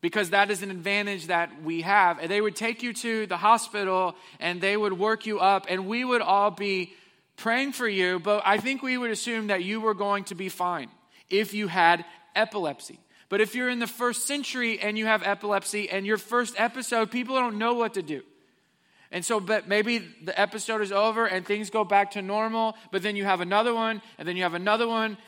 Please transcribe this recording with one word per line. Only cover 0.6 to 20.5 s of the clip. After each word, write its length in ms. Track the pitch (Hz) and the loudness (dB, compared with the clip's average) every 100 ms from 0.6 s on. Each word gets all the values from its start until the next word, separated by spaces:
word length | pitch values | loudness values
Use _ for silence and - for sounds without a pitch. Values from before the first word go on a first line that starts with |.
an 80 | 196 | -4
advantage 560 | 185 170 202 202 196 165 | -6 -2 -2 -2 -4 -2
that 340 | 175 170 - | 0 0 -4
we 200 | 156 165 | -6 -4
have. 360 | 165 202 180 165 | 4 6 6 4
And 140 | 165 | -2
they 100 | 202 | 0
would 140 | 214 - | 0 -2
take 260 | 226 233 | -6 -4
you 120 | 247 | -6
to 340 | 220 233 226 208 | -6 -4 -4 -2
the 100 | 180 | 0
hospital 760 | 196 226 - 208 196 185 185 165 - - | 4 4 4 -4 0 0 0 -4 -20 -6
and 200 | 165 180 | -6 -2
they 160 | 190 208 | 0 0
would 180 | 208 | 0
work 340 | 185 208 220 220 | 0 0 0 -2
you 120 | 208 | 0
up, 280 | 185 196 190 | 4 2 0
and 160 | 185 190 | -4 -2
we 180 | 233 | -4
would 180 | 254 247 | 0 0
all 280 | 170 196 202 | 4 4 4
be 460 | 196 202 190 175 - _ _ _ - | 0 -2 -2 -4 -10 _ _ _ -8
praying 360 | 220 233 277 | -2 0 0
for 140 | 254 240 | -2 -2
you, 320 | 196 180 180 | 2 2 0
but 220 | 170 208 | 0 2
I 140 | 196 208 | 4 2
think 240 | 214 269 | 2 -4
we 160 | 262 254 | -2 -2
would 140 | 240 | -2
assume 360 | 214 - 226 214 | -4 -4 -4 0
that 160 | 190 | -2
you 180 | 180 220 | 0 -2
were 120 | 220 | 0
going 300 | 202 202 202 190 | 0 0 -2 -4
to 100 | 180 | -8
be 140 | 190 | -8
fine 400 | - 180 175 120 _ _ _ _ | -2 -2 -2 -6 _ _ _ _
if 240 | 190 214 | 0 0
you 140 | 202 208 | -2 -2
had 380 | 175 170 170 170 - _ - | 4 6 6 2 -18 _ 0
epilepsy. 600 | 220 208 165 139 - - _ _ _ | 0 0 -6 -6 -14 -20 _ _ _
But 100 | 196 | 0
if 140 | 214 | 2
you're 160 | 233 247 | 2 -2
in 80 | 247 | -2
the 80 | 233 | -4
first 400 | - 240 233 - | -2 -2 -2 -4
century 540 | 285 269 262 233 226 | -4 -4 -2 -2 -2
and 180 | 208 214 | -2 0
you 80 | 220 | 2
have 160 | 214 | 2
epilepsy 720 | 196 202 208 202 196 208 196 | 2 -2 0 -2 0 -4 -4
and 160 | 185 196 | -4 -2
your 100 | 214 | -2
first 380 | - 240 240 196 | 0 -2 0 0
episode, 540 | 233 247 247 233 220 | -2 -2 -2 0 0
people 240 | 240 240 262 | -2 -2 -2
don't 240 | 247 208 | -2 -2
know 160 | 226 240 | 0 0
what 180 | 226 | 0
to 80 | 214 | -2
do. 220 | 156 143 - _ _ _ _ _ _ _ _ | -6 -8 -10 _ _ _ _ _ _ _ _
And 140 | - 175 | -8 -2
so, 160 | 226 | -2
but 260 | 185 214 175 | 0 -2 2
maybe 300 | 208 214 233 | 2 2 0
the 420 | 175 - 160 185 | -4 -14 -8 0
episode 420 | 202 | 0